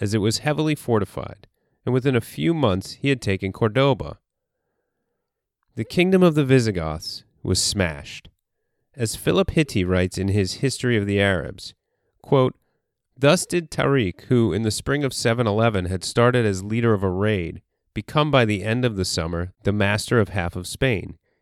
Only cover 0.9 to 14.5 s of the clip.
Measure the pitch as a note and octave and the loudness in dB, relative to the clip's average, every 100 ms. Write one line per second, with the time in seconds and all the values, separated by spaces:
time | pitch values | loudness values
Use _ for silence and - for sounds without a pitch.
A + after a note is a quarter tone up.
0.9 | A2 G2 - - - - _ _ _ - | 0 0 -6 -12 -14 -20 _ _ _ -2
1.9 | B2+ B2+ B2 - - D#3 E3 B2+ F#2 - | 0 2 0 -2 -4 -2 2 2 0 -4
2.9 | - C#3 C3 - G2 G2 - A2+ G#2+ C#3 | -4 -2 0 -2 -4 -4 -2 -2 2 0
3.9 | A2+ D2+ - _ _ _ _ _ _ _ | 0 -4 -12 _ _ _ _ _ _ _
4.9 | _ _ _ _ _ _ _ _ - A2 | _ _ _ _ _ _ _ _ -10 -4
5.9 | - F3+ F#3+ F3+ D3+ C3+ C3 A2+ F2+ D#2 | 0 2 6 4 4 4 4 4 -2 -4
6.9 | D#2 - - - _ - F#2 - G#2 F2 | -6 -10 -16 -18 _ -2 0 0 0 -2
7.9 | D2 - - - _ _ _ _ _ _ | -4 -12 -16 -20 _ _ _ _ _ _
8.9 | - A2+ - - F3 F#3+ - D#3 G#2+ F2+ | -6 -6 -4 -2 0 0 0 0 0 0
9.9 | F#2 F#2 - G2 G2+ F#2 - C3+ - B2 | 2 0 -2 -2 0 0 -2 -4 -2 -2
10.9 | A#2 G2+ G2+ G2+ F#2 C#2 - - - _ | 0 0 2 2 0 -4 -10 -18 -20 _
11.9 | _ _ _ - C#3 B2+ - _ _ _ | _ _ _ 0 2 2 -2 _ _ _
12.9 | _ _ - C#3 F3 - F3+ E3 - C#3 | _ _ -2 2 2 0 -4 -4 -2 2
13.9 | C#3 G2 - - B2 A2+ | 2 0 -2 0 2 2